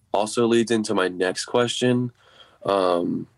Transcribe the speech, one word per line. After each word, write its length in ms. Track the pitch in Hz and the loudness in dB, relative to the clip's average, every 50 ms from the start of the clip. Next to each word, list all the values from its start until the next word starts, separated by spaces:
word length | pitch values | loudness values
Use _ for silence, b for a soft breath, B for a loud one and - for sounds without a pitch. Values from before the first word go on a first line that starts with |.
| _ _ - | _ _ -2
also 320 | 98 104 110 - 123 120 | -2 -2 -2 0 0 2
leads 240 | 113 117 117 113 107 | 4 4 2 2 2
into 240 | 117 110 107 107 107 | 0 0 0 0 0
my 140 | 98 92 90 | 0 0 0
next 380 | 90 87 92 92 - - - | 0 -2 -2 -2 -2 -4 -8
question. 640 | - - 123 120 117 - - 123 127 123 123 123 123 b b b b b b b b b b - | -2 0 0 0 0 -2 -2 0 0 2 0 -2 -4 b b b b b b b b b b -4
Um, 640 | - 98 98 92 90 87 87 87 87 90 87 - - _ | -2 0 2 2 2 2 0 0 -2 -4 -6 -8 -12 _